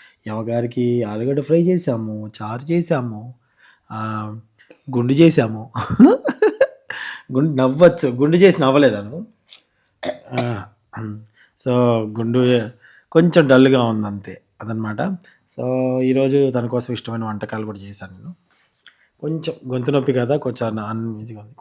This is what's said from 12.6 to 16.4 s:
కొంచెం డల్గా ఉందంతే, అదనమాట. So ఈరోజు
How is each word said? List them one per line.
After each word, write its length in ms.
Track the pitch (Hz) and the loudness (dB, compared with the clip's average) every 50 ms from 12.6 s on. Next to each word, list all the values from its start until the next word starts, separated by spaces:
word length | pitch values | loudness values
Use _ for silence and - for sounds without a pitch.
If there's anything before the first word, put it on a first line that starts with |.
| 110 107 - _ _ - _ _ _ - - | 0 -2 -10 _ _ -20 _ _ _ 0 2
కొంచెం 360 | 165 165 175 160 180 156 135 | 4 4 4 6 4 6 6
డల్గా 340 | 135 127 131 135 135 131 123 | 8 8 8 6 6 4 2
ఉందంతే, 600 | 113 113 110 107 101 101 101 101 - 92 - _ _ _ - | 0 -2 -2 -4 -6 -8 -10 -12 -14 -18 -20 _ _ _ -16
అదనమాట. 400 | - 107 113 110 110 107 107 104 135 190 196 175 _ - _ _ _ _ _ | -10 -8 -8 -6 -6 -6 -6 -6 -6 -6 -6 -8 _ -18 _ _ _ _ _
So 100 | - 123 127 127 127 131 131 127 131 | -10 -6 -4 -2 -2 -2 -2 -2 0
ఈరోజు 500 | 131 127 131 135 135 135 135 139 | 0 0 0 0 0 2 2 2